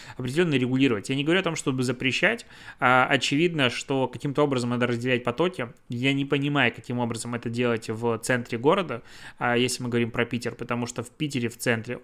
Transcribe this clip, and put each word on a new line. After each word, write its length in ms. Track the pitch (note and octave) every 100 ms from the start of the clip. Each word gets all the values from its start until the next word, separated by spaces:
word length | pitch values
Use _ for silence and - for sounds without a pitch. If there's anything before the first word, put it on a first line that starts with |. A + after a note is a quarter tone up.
| - -
определённо 380 | B2+ C#3+ F3+
регулировать. 540 | C3+ B2+ C3 C3+ G#2+ F#2
Я 80 | C3+
не 80 |
говорю 160 | C#3+ F#3
о 20 |
том, 140 | F3 D#3
чтобы 260 | - C3
запрещать, 640 | B2+ B2 C3 A#2+ F3+ A#3 - - - -
а 260 | B2+ B2+ B2+
очевидно, 600 | C#3 - C#3+ F3 D#3+ B2+
что 360 | - - C3+ B2+
каким-то 380 | B2 D3 C#3
образом 260 | D3 C3 A#2+
надо 160 | B2 B2
разделять 380 | A#2 B2+ B2
потоки. 420 | B2 A#2+ F3 F3+ A#2+ - -
Я 240 | A#2+ C3+
не 120 | C#3
понимаю, 480 | C#3 C#3+ C#3+ C#3+ A#2+
каким 280 | - - B2
образом 340 | A#2+ A2+ A#2+
это 160 | A#2+ A#2
делать 400 | A#2+ B2 A2+ -
в 280 | A2 A#2 A2
центре 380 | - B2 A#2+ A#2
города, 460 | C3 G3+ E3 A#2 - - - -
а 180 | B2+ A#2+
если 260 | B2 -
мы 60 | B2
говорим 240 | A#2 A#2
про 120 | A#2+
Питер, 300 | A#2 A#2+ A#2+
потому 320 | A2 B2 A#2+ A#2+
что 160 | -
в 80 | A#2
Питере 380 | - D3+ C3 A#2
в 100 | -
центре 400 | C3 A2+ A2+ A#2+